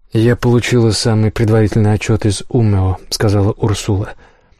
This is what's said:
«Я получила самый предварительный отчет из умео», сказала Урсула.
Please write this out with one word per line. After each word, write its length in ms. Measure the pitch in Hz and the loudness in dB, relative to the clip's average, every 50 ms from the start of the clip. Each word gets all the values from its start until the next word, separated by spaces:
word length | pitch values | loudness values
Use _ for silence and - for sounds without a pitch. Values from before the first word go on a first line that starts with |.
| _ _ - | _ _ -2
«Я 220 | 113 110 120 120 | 0 2 2 0
получила 560 | - - 123 120 123 - - 127 120 113 113 | 0 0 2 2 2 2 0 2 2 2 2
самый 400 | 101 - - 120 110 107 107 107 | 0 0 0 0 0 0 0 0
предварительный 640 | - - 117 110 113 113 110 101 - 117 104 104 107 | 0 0 0 0 2 2 2 2 2 0 2 2 0
отчет 320 | 101 - - 113 107 - | 0 0 -2 -2 0 0
из 180 | 107 98 - - - | -2 -2 -4 -6 -4
умео», 480 | - 127 113 107 101 95 95 92 90 - - - | -2 0 0 2 2 0 0 0 -2 -4 -8 -10
сказала 420 | - - 123 107 98 104 98 104 | -6 -2 -2 0 0 0 0 0
Урсула. 600 | - - 117 107 101 - - - 104 95 107 - - - - - _ _ _ _ _ _ | -2 -2 -2 -2 -2 -4 -4 -4 -4 -4 -4 -6 -12 -16 -20 -20 _ _ _ _ _ _